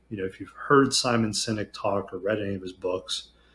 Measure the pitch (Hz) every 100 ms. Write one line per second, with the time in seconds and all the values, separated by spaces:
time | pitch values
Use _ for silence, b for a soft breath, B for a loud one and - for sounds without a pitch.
0 | _ 107 95 - 98 - - 143 135 120
1 | 127 117 110 101 - 107 104 - 107 101
2 | 98 92 95 107 101 98 90 92 92 92
3 | - - - b b